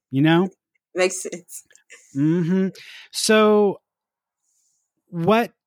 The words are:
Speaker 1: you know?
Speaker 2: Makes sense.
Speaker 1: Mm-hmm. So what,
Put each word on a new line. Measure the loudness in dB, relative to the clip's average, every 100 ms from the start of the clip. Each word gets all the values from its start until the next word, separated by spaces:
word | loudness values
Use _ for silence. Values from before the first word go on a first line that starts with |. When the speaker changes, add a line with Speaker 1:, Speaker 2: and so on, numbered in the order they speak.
| -8
Speaker 1:
you | 0
know? | 2 2 0 _ _ _ _
Speaker 2:
Makes | -4 -4 -4
sense. | -12 -14 -16 -20 _ _ _ -20 _ -2
Speaker 1:
Mm-hmm. | 0 0 0 -2 -2 -6 -20 -20 -16
So | -8 0 2 4 2 0 -4 _ _ _ _ _ _ _ _ _ _ _ _ _
what, | -4 0 0 0 _